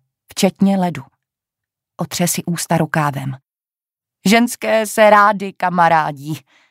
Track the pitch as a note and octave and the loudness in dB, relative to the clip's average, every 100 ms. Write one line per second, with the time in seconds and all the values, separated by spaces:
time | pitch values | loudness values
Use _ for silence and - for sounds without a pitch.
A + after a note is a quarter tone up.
0 | _ _ - - G#3 - G3 G3 F3+ D3+ | _ _ -16 -2 -2 0 0 0 -2 -6
1 | - _ _ _ _ _ _ _ _ - | -14 _ _ _ _ _ _ _ _ -12
2 | E3+ - F3 - - E3 - E3 D#3 D#3+ | -8 -4 -4 -4 -6 -8 -2 -2 -2 -2
3 | D3 C#3 C3+ C3 _ _ _ _ _ _ | -4 -4 -8 -12 _ _ _ _ _ _
4 | _ _ F#3 A#3 A#3+ - A3 A3 G#3 - | _ _ 2 2 2 -4 -2 -2 -2 2
5 | G#3+ G#3 G#3 G3+ G3 - F#3 F3 E3 D#3+ | 6 6 4 2 -6 -6 -4 2 2 2
6 | D3+ C#3+ D3 D3 _ _ _ | 0 -6 -10 -10 _ _ _